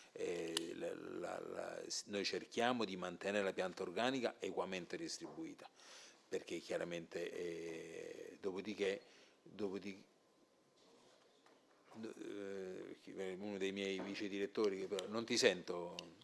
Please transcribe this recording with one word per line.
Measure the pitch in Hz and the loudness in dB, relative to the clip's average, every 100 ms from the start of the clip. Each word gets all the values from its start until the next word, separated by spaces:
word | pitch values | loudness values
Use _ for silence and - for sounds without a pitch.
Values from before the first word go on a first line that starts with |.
| - | -10
eh, | - - 85 82 - - 87 | -2 0 0 0 0 -2 -2
la, | 85 90 | -4 -4
la, | 90 90 87 90 82 | -6 -4 -4 -4 -4
la, | 90 87 - - | -4 -4 -6 -4
s-, | - - | -4 -2
noi | 101 92 | 0 2
cerchiamo | 92 - 117 120 123 | 0 0 4 4 6
di | 104 92 | 2 0
mantenere | 90 87 95 104 | -2 -2 2 4
la | 98 | 4
pianta | 92 90 87 | 4 0 0
organica | 92 87 120 135 113 - | -2 2 2 4 2 0
equamente | - - 185 190 165 175 | -2 0 0 -2 -2 -4
distribuita, | 160 - 165 151 160 - - - - - - - - | -4 -6 -6 -8 -8 -10 -16 -18 -18 -16 -16 -20 -4
perché | 92 - 85 | -4 -2 -4
chiaramente, | - 87 87 85 82 101 - | 0 0 0 -2 -2 -2 -2
eh, | - 87 82 85 82 82 85 82 - - - | -2 -2 -2 -4 -4 -6 -8 -8 -8 -10 -4
dopodiché, | 98 92 101 98 98 98 - - - - | -2 0 0 2 4 2 -2 -18 -20 -20
dopodiché, | 82 92 101 95 98 95 - - - - - _ _ - - - - - - - - - - - - | -12 -2 0 0 -4 -8 -12 -20 -20 -20 -20 _ _ -20 -20 -20 -20 -20 -20 -20 -20 -20 -20 -20 -14
do-, | 113 110 - | -8 -6 -6
eh, | 113 104 98 98 95 92 95 90 | -6 -4 -4 -2 -4 -4 -8 -10
chi, | - 95 | -8 -4
eh, | 95 | -2
uno | 92 104 98 | -2 -2 0
dei | 98 | 2
miei | 98 98 95 | 2 2 2
vice | 98 98 104 | 0 -2 0
direttori | 98 98 - 107 95 | 0 2 4 4 4
che | 92 | 0
però, | 98 92 | 0 0
non | 110 117 | 0 4
ti | 117 | 8
sento, | 113 90 85 87 87 87 - - | 8 8 2 -2 -2 -6 -10 -10